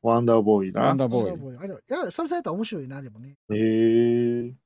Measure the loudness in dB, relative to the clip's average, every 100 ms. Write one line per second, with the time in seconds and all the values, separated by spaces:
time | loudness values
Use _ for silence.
0 | 2 2 4 4 4 2 2 0 0 2
1 | 0 0 -2 -6 -12 -14 -14 -14 _ -6
2 | -6 -6 -6 -4 -4 -6 -6 -8 -10 -14
3 | -16 -18 -20 -20 _ 0 2 4 4 4
4 | 4 2 0 -2 -6 -12